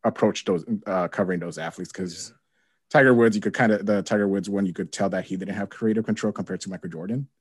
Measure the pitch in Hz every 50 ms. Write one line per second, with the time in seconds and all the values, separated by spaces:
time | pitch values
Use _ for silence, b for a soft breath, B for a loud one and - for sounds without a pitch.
0 | - 113 - - 117 107 98 - - - 95 85 78 - 113 101 - 104 95 92
1 | 87 87 - - 98 90 92 87 85 87 82 80 80 82 - - 90 - - -
2 | 95 90 82 - - - - _ _ _ _ _ _ _ _ _ _ _ - 151
3 | 135 131 123 117 117 113 101 104 - 107 - - 123 110 107 98 101 104 104 101
4 | 90 - 113 104 101 101 98 98 95 104 101 98 98 92 82 - 95 - - -
5 | 101 95 95 92 90 - 95 92 95 95 95 104 101 98 - - 113 110 110 113
6 | 110 - 104 - - 107 104 - 95 - 92 90 - 95 92 87 - 87 82 80
7 | 85 98 117 135 139 - _ _